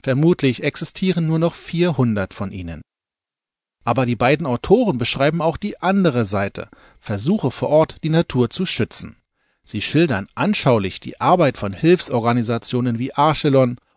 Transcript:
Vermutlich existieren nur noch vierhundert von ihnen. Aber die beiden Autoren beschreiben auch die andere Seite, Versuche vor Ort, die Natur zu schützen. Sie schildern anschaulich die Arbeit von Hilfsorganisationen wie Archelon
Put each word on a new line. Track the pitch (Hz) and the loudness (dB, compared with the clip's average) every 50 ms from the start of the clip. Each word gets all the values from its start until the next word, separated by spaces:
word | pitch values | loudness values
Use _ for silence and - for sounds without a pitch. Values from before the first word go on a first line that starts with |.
| - | -2
Vermutlich | 139 127 131 151 165 175 - - 135 120 - - | 0 0 2 4 2 2 4 2 0 0 0 -4
existieren | 147 - - 170 - - - 190 185 175 175 165 | -4 -4 -4 -8 -6 -6 -2 -2 0 0 0 0
nur | 156 160 160 | 0 0 0
noch | 165 170 - | 0 0 -2
vierhundert | - - - - 165 175 180 151 117 127 117 110 101 95 92 - | -6 -14 -8 -2 0 0 0 2 2 2 2 2 -2 -4 -6 -6
von | - 101 95 | -10 -10 -8
ihnen. | 90 92 87 85 82 73 - _ _ _ _ _ _ _ _ _ _ _ _ _ _ _ _ _ _ _ _ | -8 -10 -10 -10 -12 -12 -16 _ _ _ _ _ _ _ _ _ _ _ _ _ _ _ _ _ _ _ _
Aber | 120 120 131 131 | -2 0 0 0
die | 120 120 | 0 0
beiden | 107 123 123 147 143 170 | 0 2 2 2 2 0
Autoren | 143 123 123 - - 180 247 262 214 - | -4 -4 -4 2 2 4 4 4 0 0
beschreiben | 120 120 - - 135 135 147 156 170 | -2 -2 -4 0 0 0 0 0 0
auch | 156 165 151 | -2 -2 -2
die | - - 208 - - | -2 -8 -8 -8 -4
andere | - 196 196 196 185 165 123 123 113 | -2 0 2 2 2 2 2 0 -2
Seite, | 95 101 101 101 98 _ - - - - _ _ _ _ _ | 0 0 -2 -4 -4 _ -10 -14 -14 -16 _ _ _ _ _
Versuche | _ - 107 101 107 143 208 214 - 135 | _ -8 -6 -4 -2 -2 -2 0 0 -4
vor | - - 131 - | -4 -2 -2 2
Ort, | 143 156 156 - - - - | 4 4 4 2 -2 -8 -4
die | 160 | 0
Natur | 156 165 170 _ - 131 120 113 | 0 0 0 _ 0 0 0 0
zu | - - 190 | 0 -4 -4
schützen. | - - - 113 - - - - - - _ _ _ _ _ _ _ _ _ _ | -4 -2 -2 -4 -4 -4 -10 -10 -10 -16 _ _ _ _ _ _ _ _ _ _
Sie | - - 107 | -10 -8 -6
schildern | - - - 147 170 165 120 95 98 _ _ | -6 0 2 2 2 2 0 -4 -4 _ _
anschaulich | - 135 196 214 - - 139 123 110 95 95 - - | -2 0 0 0 2 2 4 4 4 2 -2 -6 -8
die | - 101 - _ | -14 -14 -10 _
Arbeit | - 135 175 185 165 135 117 | 2 2 4 4 4 0 0
von | - - 101 | -2 -6 -8
Hilfsorganisationen | 101 - - 160 180 170 - - - 120 110 117 120 123 117 104 120 123 - - - 123 120 127 117 113 | -6 0 4 4 4 4 2 -2 -2 0 0 2 2 2 0 0 -2 -4 -4 -2 -2 -2 -2 -2 -2 -4
wie | 123 131 - | -6 -6 0
Archelon | - 143 160 147 - - 151 131 135 131 123 123 - _ _ _ | 2 2 2 2 2 0 2 4 4 4 2 0 -6 _ _ _